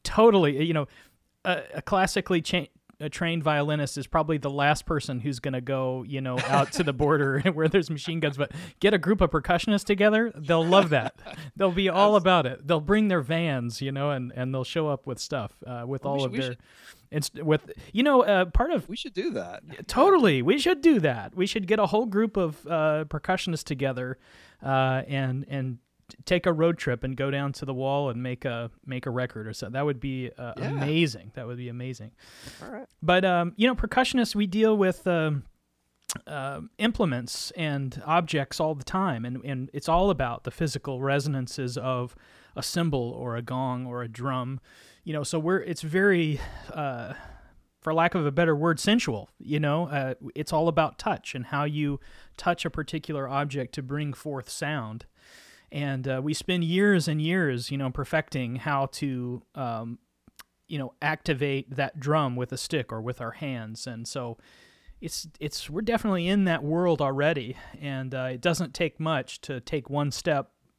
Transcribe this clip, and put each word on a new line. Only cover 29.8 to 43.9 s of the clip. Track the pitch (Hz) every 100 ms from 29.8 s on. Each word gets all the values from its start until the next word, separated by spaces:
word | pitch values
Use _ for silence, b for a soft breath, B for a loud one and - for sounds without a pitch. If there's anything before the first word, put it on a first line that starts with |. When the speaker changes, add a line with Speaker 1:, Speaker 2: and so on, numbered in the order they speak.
Speaker 1:
would | 147 131
be, | 139 131 123 -
uh, | 120 113
Speaker 2:
Yeah. | 139
Speaker 1:
amazing. | 139 139 160 160 113 101
That | - 117
would | 123
be | 123
amazing. | 120 127 123 113 _ B B B B
Speaker 2:
All | -
right. | 214 262 _
Speaker 1:
But, | 156 180
um, | 185 175 175 -
you | 233
know, | 247
percussionists, | 214 254 262 254 226
we | 208 208
deal | 202 220 214
with, | 190 175 190
um, | 170 156 143 - _ _ _ _ _ - - -
uh, | 147 135 143 - -
implements | 226 226 185 123 120 - -
and | - 156 143 135 156
objects | 147 170 165 147 135 -
all | 156
the | 147
time, | - 190 190 117
and, | 120 127
and | 139 131 131
it's | 147 -
all | 170 156
about | 127 127 120
the | -
physical | - 160 135 - 127
resonances | 135 143 139 135 127 - 123 120
of | 127 127 123 - b b b -
a |
cymbal | - 175 170 139 117
or | - 123 117
a |
gong | 117 127 131 123
or | 127